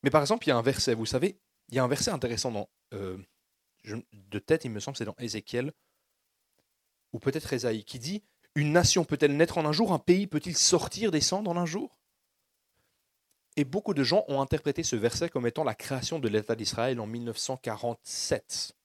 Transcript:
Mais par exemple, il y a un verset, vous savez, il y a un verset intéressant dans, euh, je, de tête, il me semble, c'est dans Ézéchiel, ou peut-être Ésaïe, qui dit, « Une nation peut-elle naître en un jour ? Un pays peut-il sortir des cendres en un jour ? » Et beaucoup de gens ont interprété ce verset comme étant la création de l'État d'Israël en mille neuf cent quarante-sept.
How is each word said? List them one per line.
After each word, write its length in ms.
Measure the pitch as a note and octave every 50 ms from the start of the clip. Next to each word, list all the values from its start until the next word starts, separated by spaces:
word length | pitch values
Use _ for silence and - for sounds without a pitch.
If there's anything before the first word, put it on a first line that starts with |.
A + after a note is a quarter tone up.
| -
Mais 60 | D3+
par 120 | C3+ D#3
exemple, 260 | C#3+ C#3+ G#3+ A#3+ - D#3
il 20 |
y 40 | C3+
a 40 | A#2
un 40 |
verset, 340 | A2+ C3 C3+ - - - A#2
vous 100 | A2+ A2+
savez, 320 | - - B2+ C#3+ G3+ G3 _ _ _ _ _ _ _
il 60 | -
y 40 | C3+
a 40 | B2+
un 40 | B2
verset 240 | D3 C#3 - -
intéressant 400 | G3+ C#3+ B2 A#2+ A#2 A2 - C3
dans, 180 | A2+ G#2 G2 - _ _ _ _ -
euh, 240 | G2 G2+ F#2+ F#2 F#2+ F#2+ _ _ _ _ _ _ _ _ _ _ _ _
je, 120 | G#2+ G#2 A#2 - _
de 280 | - G#2 F#2+ G2 - G#2
tête, 260 | - - D#3+ D#3+ -
il 60 | C3
me 80 | A2 G#2
semble, 180 | - - C#3 -
c'est 80 | A2
dans 100 | G2+ - -
Ézéchiel, 560 | B2+ A2 G#2 G#2+ - - - A#2+ C3 C#3+ - _ _ _ _ _ _ _ _ _ _ _ _ _ _ _ _ _ _ _ _ _ _ _ _ _ _ _ -
ou 60 | A2+
peut-être 320 | - C#3 - D#3 - - C#3+
Ésaïe, 300 | B2 A#2 B2 A2 A2 G#2
qui 160 | - - C3
dit, « 240 | A2+ D3 G3 G#3 _ _ _ _ _ _ _
Une 160 | D3 D3 D3+
nation 340 | D3+ F3 F3 - - F#3+ E3
peut-elle 320 | - D3+ C#3+ D#3 C#3+ C#3+ D3
naître 200 | E3 E3 - F3
en 80 | D#3
un 60 | D3+
jour ? 200 | D3+ D3+ A#3 G3+
Un 80 | F3+ D3+
pays 280 | - - F3 F#3+ G3+ -
peut-il 300 | - D3+ - F3+ E3 -
sortir 540 | - - F3+ E3 - - - - A3 G#3+
des 100 | D#3+ D3+
cendres 300 | - - F3+ G3 G#3+ F#3+
en 60 | E3+ F3
un 80 | F3
jour ? » 340 | E3 D#3 G3 D4 - _ _ _ _ _ _ _ _ _ _ _ _ _ _ _ _ _ _ _ _ _ _ _ _ _ _ _ _ _ _ _ _ _ -
Et 80 | D3
beaucoup 280 | B2+ C3+ G3+ - - F#3+
de 100 | C#3+ C3+
gens 200 | A#2+ D#3 G3+ G#3+ -
ont 120 | C#3 C3+
interprété 400 | C3+ C3+ - D3+ - D3 C3+ -
ce 140 | - - -
verset 340 | A2+ G#2 A#2+ - - E3+ E3
comme 160 | _ C#3+ A#2+
étant 200 | A#2+ A#2 - D#3
la 100 | B2+ A2
création 440 | _ - - C#3 C3 B2+ - - D#3+
de 100 | C3+ -
l'État 260 | G#2 G#2+ G#2+ - A#2+
d'Israël 460 | A2 A2 - - - A2+ C3 C3 A#2+
en 40 | A2
mille 200 | G#2 A2+ A#2+ A#2+
neuf 120 | A#2 A2 -
cent 200 | - - C3 B2+
quarante-sept. 1200 | - A#2+ A2 G#2 - A#2+ A#2 - _ - - - - - D3+ A2+ - _ - - - - - _